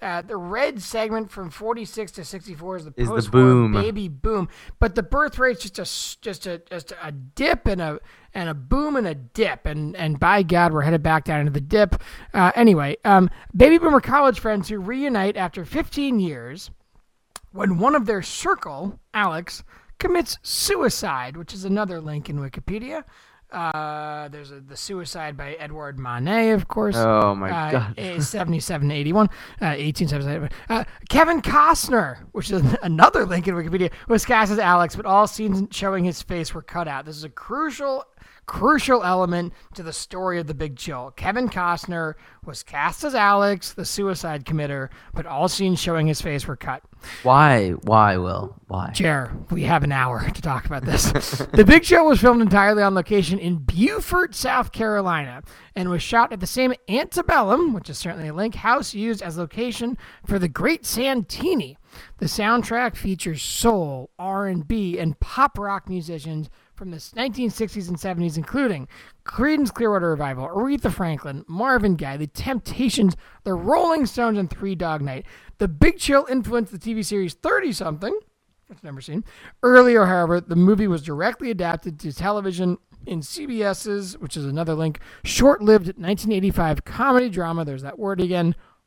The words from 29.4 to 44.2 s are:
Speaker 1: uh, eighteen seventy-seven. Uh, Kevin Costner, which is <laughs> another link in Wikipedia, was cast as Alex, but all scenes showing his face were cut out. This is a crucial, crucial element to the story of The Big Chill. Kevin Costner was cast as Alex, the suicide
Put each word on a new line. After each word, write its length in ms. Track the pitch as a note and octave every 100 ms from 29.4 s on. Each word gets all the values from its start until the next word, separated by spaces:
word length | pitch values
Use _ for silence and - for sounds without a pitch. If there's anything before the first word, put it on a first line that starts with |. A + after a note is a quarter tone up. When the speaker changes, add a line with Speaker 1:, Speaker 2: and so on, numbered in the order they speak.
| - -
Speaker 1:
uh, 140 | E3+ C#3+
eighteen 320 | D3+ - D#3+
seventy-seven. 400 | C#3+ C#3 D3 D3+ - -
Uh, 140 | A3+ - - -
Kevin 320 | C#4 D#4+ E4
Costner, 840 | G3 D4 D4+ D#4+ - A#3 D3 B2 -
which 180 | G3+ -
is 120 | F#3+ C3
<laughs> 80 | -
another 440 | F3 D#3+ F3+ - F#3+
link 200 | F3+ F3
in 60 |
Wikipedia, 360 | E3+ E3 F3+ F3 - -
was 160 | A3
cast 260 | - A3 G3+
as 80 | G#3
Alex, 380 | F3+ F3+ E3+ -
but 80 |
all 220 | G#3 G3 G#3
scenes 420 | - G#3+ F#3+ G3
showing 320 | - G3 F#3+
his 200 | F3 -
face 320 | - F3 D#3+
were 80 | E3
cut 260 | - F3 D#3+
out. 160 | C3+
This 120 | D3+ D3+
is 60 |
a 40 | D3+
crucial, 800 | - - C4 D#4 A#3+ C#4 C4 - - - _ -
crucial 560 | - A#3 D4+ - B3
element 480 | F3+ F#3 F3+ F3 F3 - -
to 80 | -
the 100 | D#3+
story 480 | - - F#3 F#3 F3
of 60 | D3+
The 80 |
Big 220 | C#3+ D#3 B2+
Chill. 360 | - C3 C3 -
Kevin 340 | F3+ A#3 B3
Costner 640 | F#3 F3 E3+ - E3+ D#3+ D#3 - - -
was 160 | C3
cast 420 | - C#3+ E3 -
as 100 | D4+
Alex, 600 | B3+ G3+ G3+ G3+ G3 -
the 100 | -
suicide 600 | F3 - G3 E3+